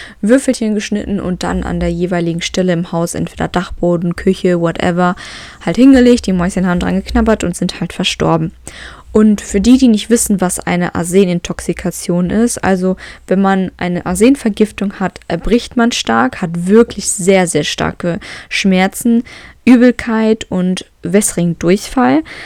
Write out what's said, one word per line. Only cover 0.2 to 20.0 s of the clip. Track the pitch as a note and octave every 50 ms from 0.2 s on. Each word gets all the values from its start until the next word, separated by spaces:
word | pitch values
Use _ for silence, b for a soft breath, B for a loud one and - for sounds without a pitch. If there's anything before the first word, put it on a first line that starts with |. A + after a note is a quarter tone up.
| - G3+ B3 C4+ C4+ - A#3+ - A3+ G#3+ G#3+
geschnitten | G3+ G#3 - G#3 G#3 - - G#3 G3+
und | - F3+ F3+ F3 -
dann | F3+ F#3 F#3 -
an | - F3 F3
der | F3 F3
jeweiligen | E3+ E3+ F3+ F3+ F#3+ F3 E3+ E3+ E3 E3
Stelle | - - - - F#3 F#3 F3
im | E3 F3+ -
Haus, | - E3 E3+ E3+ -
entweder | - E3+ E3+ - - E3 E3
Dachboden, | - F3+ F3+ - - - - F3 F3 E3+ F3+ F3 F3 -
Küche, | - F#3+ F#3+ - - F#3 F3+ E3+
whatever, | E3+ E3 E3 - - F3+ F3 F3 F3+ F3+ G3+ B B B B B B B B B -
halt | - F3 G3+
hingelegt. | B3+ C#4 C4+ B3+ B3 B3 B3 A#3+ - -
Die | F#3+
Mäuschen | F3+ E3+ F#3 - F#3 F#3 F#3
haben | F3 F3+
dran | F#3 F3+ F3+
geknabbert | F#3+ F#3+ - - A#3+ A3+ A3 A3 - -
und | F3 F3
sind | - F#3+ F#3 - -
halt | F#3+ F3 -
verstorben. | - F3+ - - - E3 E3 E3 D#3+ D#3+ F3 - - B B B B B B B B B - -
Und | G#3+ G#3+ A3 G#3 G3+
für | - - - G3+
die, | G3 A#3 B3+ C4
die | C4+ B3
nicht | A3 G#3 - -
wissen, | A3+ A#3 - - G#3 F3+
was | F#3 F3+ - -
eine | - - F3 F3 F3+ - -
Arsenintoxikation | - E3+ F3 F3 G3 G3+ F3+ F3 F3 - - F3 - - - E3+ - - F3 - - - - F3 F3 F3+ E3+
ist, | - G#3 A#3 A#3+ - - -
also | F#3 F#3+ F3+ F#3 F#3 F#3 B B B B B - -
wenn | F#3+ F#3+
man | G3 F#3+ G3 F#3+ F#3 F3+ -
eine | - - F3 F3+ E3+ -
Arsenvergiftung | F3+ F3+ F#3 G#3+ B3+ C#4 - - A3+ G3+ - G#3+ G#3 - - G3+ G3+ - -
hat, | F#3+ F3+ - - - -
erbricht | - E3+ E3 - G#3+ A#3+ - - -
man | B3 A#3 A#3+
stark, | - - - - A3+ A#3 A#3+ B3+ - -
hat | - E3 E3+ E3+ F3 F#3
wirklich | G3+ A3+ A#3 A#3 - - - -
sehr, | - - E3+ F#3 F#3+ F#3+ F#3 E3+
sehr | - D3+ D3
starke | - - - - D#3+ F3 - - F3 E3+ - B B B B B B
Schmerzen, | - - - G3 F#3 F#3 F#3 G3 - - - A#3+ A#3 A#3 B B B B B B B _ _
Übelkeit | A3+ C4 A#3+ A#3+ B3+ A#3+ -